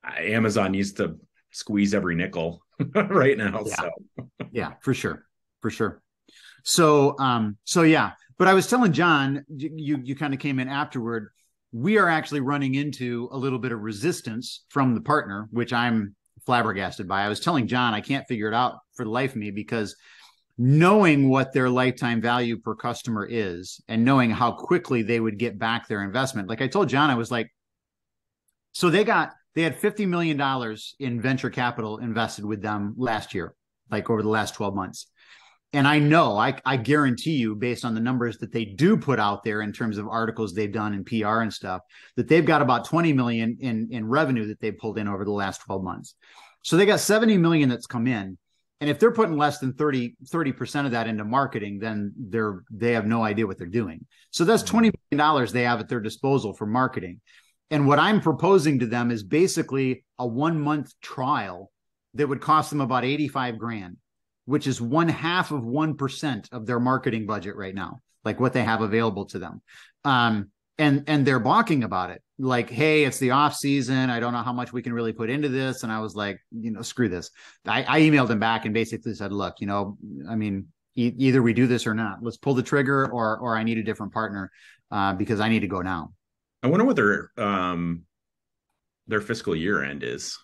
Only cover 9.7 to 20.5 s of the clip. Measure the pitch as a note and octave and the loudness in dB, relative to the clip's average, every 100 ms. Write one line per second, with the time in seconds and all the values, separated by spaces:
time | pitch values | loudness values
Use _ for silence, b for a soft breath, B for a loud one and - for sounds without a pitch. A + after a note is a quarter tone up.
9.7 | D#3 C#3+ D3 B2+ C3+ D3+ C3+ D3 C3 B2+ | -8 -4 -4 -4 -6 -4 -4 -2 -2 -2
10.7 | C#3 D3 C3+ A#2 A#2 G#2 _ _ _ _ | -4 -4 -4 -4 -6 -8 _ _ _ _
11.7 | A#2 D3+ G#3+ F3+ D#3+ - D3 B2+ C#3+ C3+ | -4 2 4 4 2 0 -2 0 0 0
12.7 | C3+ D3 B2 B2 A#2+ A#2+ C3+ C3+ B2+ B2 | 0 -2 -4 -4 -4 -6 -4 -4 -2 -4
13.7 | A#2 G#2+ G2+ D3 - - A2 - - _ | -6 -6 -2 -2 -2 -6 -8 -10 -14 _
14.7 | D3 C3 A2 - D3 G#2 G2+ A2 A2+ A#2 | 2 2 2 0 0 0 -10 -6 -4 -2
15.7 | A#2+ A#2+ A2+ G2+ - _ _ - B2 G#2+ | 0 2 0 -2 -10 _ _ 0 2 2
16.7 | G2 F#2+ - F#2+ G2 G2+ G#2 E3 D#3 G#2+ | -2 -4 -6 -4 -2 -2 -2 0 0 0
17.7 | B2 B2 G#2+ G#2 C#3 - A#2 G#2+ A2+ B2 | 0 0 0 -2 -6 -4 -4 -2 0 0
18.7 | - _ - A2 A#2 C3+ A2+ G#2 G2+ G#2 | -4 _ -10 -4 -2 -2 -4 -8 -8 -6
19.7 | A#2 G2+ - b b b b _ | -4 -4 -8 b b b b _